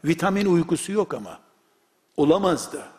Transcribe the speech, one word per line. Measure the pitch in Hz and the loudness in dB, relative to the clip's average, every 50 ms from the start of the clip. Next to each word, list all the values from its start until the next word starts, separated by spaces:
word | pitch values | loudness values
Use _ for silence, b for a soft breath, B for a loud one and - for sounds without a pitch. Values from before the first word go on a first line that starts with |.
| - | 0
Vitamin | 147 165 165 170 196 190 202 202 | -2 -2 0 0 0 0 0 2
uykusu | 196 175 170 160 170 170 151 - - | 2 2 2 2 0 -2 -4 -4 -4
yok | 196 214 190 - - | -2 -2 -2 -2 -6
ama. | 120 104 - - - _ _ _ _ _ _ _ _ _ _ _ _ _ _ _ | -10 -10 -14 -16 -18 _ _ _ _ _ _ _ _ _ _ _ _ _ _ _
Olamaz | - 147 147 190 196 196 185 165 135 - - - | 0 4 4 4 4 4 0 0 0 -4 -10 -12
da. | - - - - | -14 -14 -16 -20